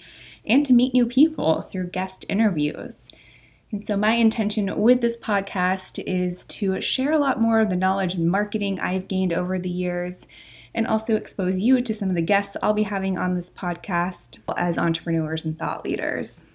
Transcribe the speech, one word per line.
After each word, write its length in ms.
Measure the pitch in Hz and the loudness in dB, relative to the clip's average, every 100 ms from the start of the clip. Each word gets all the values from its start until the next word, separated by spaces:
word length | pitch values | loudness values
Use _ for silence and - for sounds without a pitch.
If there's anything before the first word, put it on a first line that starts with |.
| - - - - - | -10 -20 -20 -12 0
and 180 | 247 | 2
to 80 | 285 | 6
meet 220 | 240 247 | 4 6
new 100 | 247 | 4
people 560 | 240 254 320 - 170 160 | 4 4 4 4 0 0
through 300 | - 185 180 | -2 -6 -6
guest 340 | 180 190 - - | -4 -6 -8 -4
interviews. 800 | 196 220 165 147 - - - - - - - _ _ _ | 0 2 2 -2 -4 -10 -12 -14 -18 -20 -20 _ _ _
And 100 | 208 | -6
so 140 | - 202 | -4 0
my 160 | 208 | 2
intention 640 | 233 226 220 208 220 196 - | 4 4 4 0 0 -2 2
with 240 | 214 247 | 4 4
this 160 | 233 233 | 2 -2
podcast 840 | - 202 196 190 180 190 - - - | -2 -2 -2 -2 0 0 -4 -6 -4
is 380 | 180 180 175 | -2 0 -4
to 340 | - - 190 190 | -8 -4 -2 -2
share 280 | - - 262 | -2 -2 0
a 80 | 311 | 2
lot 220 | 277 233 | 2 2
more 200 | 226 226 | 2 4
of 100 | 214 | 2
the 60 | 180 | 2
knowledge 360 | 190 196 185 | 2 2 0
and 180 | 180 170 | 0 2
marketing 480 | 190 208 208 202 190 | 2 0 -2 -2 -2
I've 300 | 180 185 185 | -2 -2 -2
gained 240 | 190 185 | 0 0
over 260 | 165 180 185 | 0 -2 -2
the 120 | 180 | -2
years, 560 | 175 180 175 180 180 - - - - - | -2 -2 -2 -4 -6 -10 -16 -20 -20 -8
and 120 | - 220 | -4 0
also 300 | 220 214 214 | 0 2 0
expose 420 | - - 185 185 | -2 -2 0 2
you 220 | 220 254 | 4 4
to 140 | 247 | 2
some 160 | 214 190 | -2 0
of 40 | |
the 60 | 175 | 0
guests 340 | 165 202 202 - | 2 2 0 -2
I'll 120 | 208 | 0
be 80 | 214 | 0
having 340 | 208 196 190 185 | 0 -2 -2 -2
on 180 | 185 | 0
this 140 | 180 - | -2 -4
podcast 920 | - 180 175 - 175 180 185 - - - - | -6 -6 -6 -4 -2 -2 -4 -8 -8 -6 -2
as 180 | 180 170 | 0 0
entrepreneurs 720 | 170 165 - 165 156 160 160 | 0 0 0 0 0 -2 -4
and 120 | 156 | -4
thought 280 | 156 - - | -4 -4 -4
leaders. 580 | - - - - - - | -4 -2 -4 -6 -8 -12